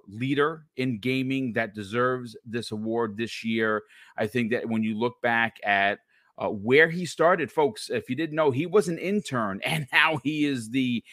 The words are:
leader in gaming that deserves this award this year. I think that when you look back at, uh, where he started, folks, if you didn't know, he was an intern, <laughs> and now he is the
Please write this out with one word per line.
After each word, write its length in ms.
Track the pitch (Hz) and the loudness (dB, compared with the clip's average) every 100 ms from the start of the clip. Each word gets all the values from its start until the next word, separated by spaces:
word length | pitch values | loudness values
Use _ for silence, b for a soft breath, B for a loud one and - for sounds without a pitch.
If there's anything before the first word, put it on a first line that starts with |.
| - | -12
leader 600 | 104 131 143 147 160 - - | -6 -2 2 0 -2 -10 -6
in 220 | 131 110 | -4 -2
gaming 540 | 123 131 131 135 131 | -2 -2 -2 -2 -2
that 200 | 110 113 | -2 -2
deserves 640 | 104 98 117 127 127 120 107 120 | -4 -4 0 0 0 -6 -14 -10
this 240 | 117 110 | -8 -6
award 460 | 107 110 117 113 101 | -6 -2 -2 -2 -4
this 260 | 113 - | -6 -6
year. 380 | 113 113 110 107 b b b - | -2 0 2 0 b b b -6
I 100 | 110 | -2
think 240 | 123 110 | 0 0
that 180 | 117 117 | 0 0
when 140 | 113 | 0
you 120 | 110 107 | 0 0
look 240 | 120 - | -2 0
back 340 | 120 117 117 - | 0 2 0 -2
at, 340 | 104 98 98 104 _ _ _ - | 0 2 2 0 _ _ _ -6
uh, 120 | 92 | -4
where 380 | 104 104 139 165 | -2 4 6 6
he 160 | 170 170 | 2 -6
started, 440 | - 165 185 131 | 2 4 4 0
folks, 380 | - 143 - - | 2 2 0 -6
if 180 | 117 - | -6 -4
you 80 | 127 | -4
didn't 200 | 160 151 | -2 0
know, 160 | 156 | 2
he 160 | 123 175 | 2 2
was 200 | 208 175 | 2 2
an 120 | 165 | 0
intern, 600 | 175 208 - 131 107 98 | -2 -2 -2 -2 -2 -2
<laughs> 40 | 127 | -2
and 220 | 156 139 | -2 2
now 280 | 160 156 151 | 4 4 2
he 220 | 143 151 147 | -2 0 0
is 240 | 131 110 | 0 -2
the 340 | 131 127 117 B | -2 0 -2 B